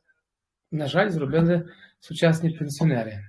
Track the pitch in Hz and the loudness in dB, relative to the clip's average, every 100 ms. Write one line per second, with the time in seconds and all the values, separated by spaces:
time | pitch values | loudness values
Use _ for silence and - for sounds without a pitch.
0 | _ _ _ _ _ _ _ 151 143 156 | _ _ _ _ _ _ _ -6 -2 0
1 | 208 165 135 160 165 175 170 - - _ | 0 0 0 2 4 2 -2 -16 -20 _
2 | - 165 165 160 165 160 147 143 165 123 | -16 0 2 2 0 -2 -6 0 0 0
3 | 110 104 | -4 -8